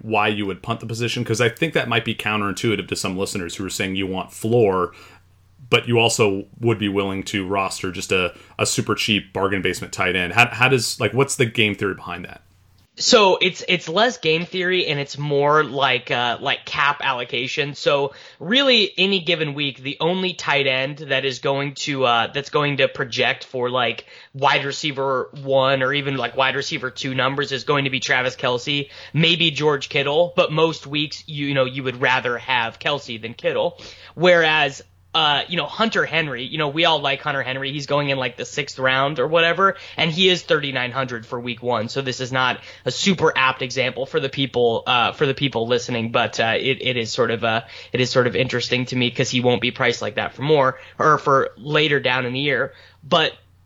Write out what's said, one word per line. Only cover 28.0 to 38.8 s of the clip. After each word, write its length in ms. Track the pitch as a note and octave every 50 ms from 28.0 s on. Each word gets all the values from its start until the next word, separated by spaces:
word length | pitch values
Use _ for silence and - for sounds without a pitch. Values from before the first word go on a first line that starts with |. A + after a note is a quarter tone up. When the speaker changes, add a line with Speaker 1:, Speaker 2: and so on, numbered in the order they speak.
Speaker 2:
Travis 360 | - - C#3 B2+ B2+ B2+ B2
Kelce, 520 | - - B2+ B2 A#2+ - D3+ D3 C#3+ C#3+ - - - - - -
maybe 380 | D3 E3 E3 F3 E3 E3+ E3
George 380 | D3 B2+ D3 D#3 F3 D3 - -
Kittle, 440 | - D3 C#3 C#3+ C#3+ D#3 F3 E3+ -
but 160 | - E3+ - D3+
most 340 | D#3 D#3+ E3 D#3 - -
weeks, 380 | C#3+ C#3+ D3+ D3+ D3+ - - -
you 280 | - D#3 D3 C#3+ C#3 C#3+
know, 100 | C3+ C3
you 180 | B2+ B2+ C3+ B2+
would 180 | B2+ A#2+ B2
rather 380 | C3+ B2+ B2+ - G#2+ B2+ A#2+ A2+
have 400 | A2+ C3 C3 B2 A2+ A2+ A2+ -
Kelce 420 | - E3 D3 C#3+ - - A#2 A2
than 140 | A2 A2 A#2+
Kittle. 440 | - - E3+ C#3 A2+ A#2+ F3 - - - - - - - - -
Whereas, 680 | - E3 F3+ F3 E3+ E3 D#3+ D#3 D#3 D3 C#3+ C#3 - - - _ _ _ _ -
uh, 300 | D#3+ D#3 D3 C#3+ C3+ - -
you 80 | F3
know, 80 | E3+ D3
Hunter 400 | D3 - - A3 A3+ - G3 D3+
Henry, 380 | - D3 E3 D#3+ D3 B2+ A#2 C3
you 160 | B2+ D3 D#3
know, 100 | D#3 D3
we 160 | C#3 D#3+ E3+
all 140 | E3+ D#3+ D3+
like 240 | C#3+ C#3 C#3 C3+ -
Hunter 200 | D3+ C#3 C#3 B2
Henry. 300 | B2 C3 C3+ C3+ C3+ C#3+
He's 140 | D3+ C3+
going 240 | - C#3+ D3 D3 C#3
in, 80 | C#3 C3
like, 180 | B2+ B2+ A#2+
the 80 | - B2
sixth 340 | - - - C#3+ - -
round 400 | -